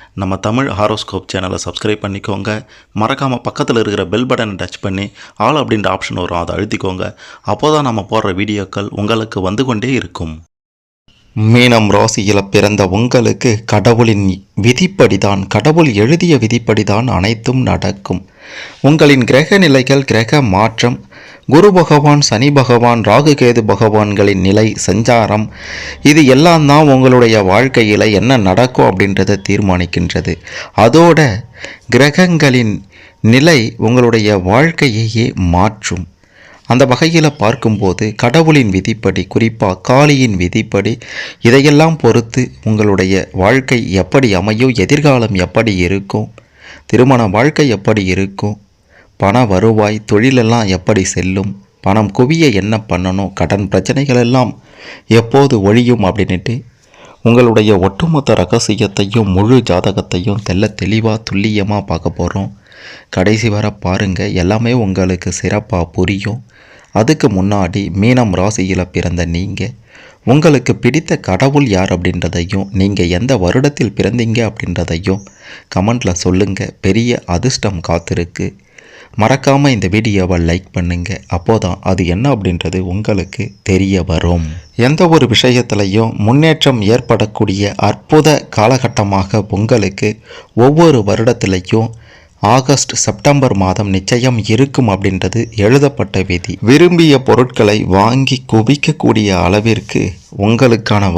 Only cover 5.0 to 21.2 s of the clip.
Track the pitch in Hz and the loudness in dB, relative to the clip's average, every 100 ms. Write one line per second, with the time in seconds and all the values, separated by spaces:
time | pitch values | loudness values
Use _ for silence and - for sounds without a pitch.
5 | 101 - - - 113 151 113 110 95 95 | -10 -14 -20 -4 -2 0 -2 -2 -2 -4
6 | - 104 87 85 85 82 107 110 95 92 | -6 -8 -6 -6 -6 -6 -6 -6 -8 -6
7 | 98 - - - - 104 151 151 135 110 | -10 -12 -20 -14 -8 -2 0 0 -2 -4
8 | - 110 101 90 104 104 92 101 101 101 | -4 -2 -2 -4 -4 -6 -6 -8 -8 -6
9 | 104 113 110 101 92 107 127 107 120 123 | -4 -4 -4 -6 -4 -4 -4 -4 -4 -6
10 | 95 - 82 80 _ _ _ _ _ _ | -6 -10 -12 -12 _ _ _ _ _ _
11 | _ _ _ 113 110 120 123 117 104 101 | _ _ _ -2 2 4 4 4 2 2
12 | 110 - 101 101 98 104 101 104 92 98 | 2 0 0 0 0 0 2 0 -2 0
13 | 120 127 110 107 127 110 - 104 113 117 | 0 0 0 -2 -2 -2 -2 0 2 2
14 | 113 101 98 95 _ - 110 - 185 - | 2 2 0 -4 _ -8 -6 -2 -4 2
15 | 117 98 104 98 95 107 147 160 156 101 | 2 2 0 -2 -2 -2 0 2 0 2
16 | 113 170 175 135 110 117 113 107 104 104 | 0 0 2 0 0 -2 -2 -2 0 -2
17 | 123 92 101 113 120 131 113 87 95 95 | -2 -2 -2 -2 -4 -2 -2 -2 -4 -8
18 | - 90 - _ - - - - 139 156 | -8 -8 -8 _ -20 -20 -20 -2 2 4
19 | 147 135 113 127 156 202 170 135 131 139 | 4 4 4 2 4 2 4 2 2 0
20 | 131 107 113 151 117 92 113 113 120 131 | 0 0 2 0 2 2 0 0 -4 -4
21 | - - | -12 -20